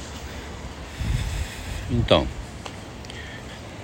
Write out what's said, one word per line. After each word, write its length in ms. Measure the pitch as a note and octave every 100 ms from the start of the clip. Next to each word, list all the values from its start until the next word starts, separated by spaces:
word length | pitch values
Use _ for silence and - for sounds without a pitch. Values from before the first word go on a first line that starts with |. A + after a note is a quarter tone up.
| - - - - - - - - - - - - - - - - - - -
Então, 340 | A#2+ A2 F2 C#2+ - - - - - - - - - - - - - - -